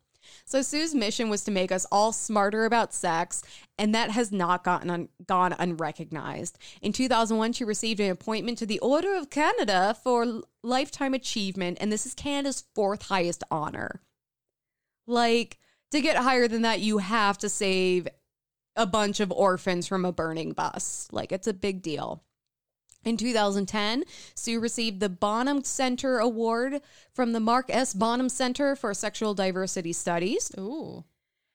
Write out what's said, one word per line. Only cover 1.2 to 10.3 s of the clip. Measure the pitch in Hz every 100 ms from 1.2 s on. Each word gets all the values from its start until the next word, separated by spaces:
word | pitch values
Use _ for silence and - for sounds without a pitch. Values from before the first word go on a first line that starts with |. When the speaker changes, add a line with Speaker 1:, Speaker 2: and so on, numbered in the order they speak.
| 226
Speaker 1:
was | 208
to | -
make | 196 185
us | 190 -
all | 202 220
smarter | 214 - 214 202 214 226
about | 233 202
sex, | - 180 165 180 - - - - -
and | 214
that | 220 233
has | 220 226
not | 202 175 180
gotten | 180 180 175
un-, | 175 - - 180
gone | 185 180 175
unrecognized. | 180 165 156 156 160 156 - - 175 - - -
In | 196
two | 208 254
thousand | 233 226 220
one, | 226
she | 240
received | 220 208 226 214
an | 202
appointment | 180 - 220 202 233
to | 220
the | 214
Order | 240 294 370 392
of | 285
Canada | 277 311 466 247 185 190 233
for | 254 240
l-, | 233